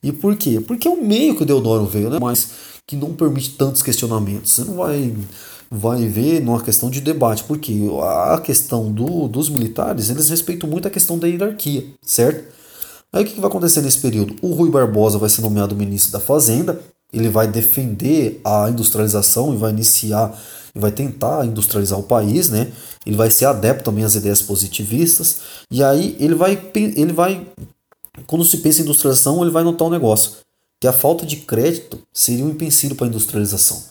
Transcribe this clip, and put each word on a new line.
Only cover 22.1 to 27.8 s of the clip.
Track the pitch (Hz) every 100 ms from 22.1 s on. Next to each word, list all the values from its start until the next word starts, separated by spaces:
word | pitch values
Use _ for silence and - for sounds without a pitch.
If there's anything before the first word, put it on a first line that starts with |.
| 120 104 139 156
né? | 110 127 - - - -
Ele | 107
vai | 110
ser | - 135
adepto | 113 110 135
também | 120 107
às | 110 107
ideias | 101 101
positivistas, | - 98 98 - 101 120 170 - 165 - - - -
e | 120
aí | 139 143 - -
ele | 147
vai | 160 185 196
pen-, | - 214 214 143
ele | 156
vai, | 165 175 190 - - - _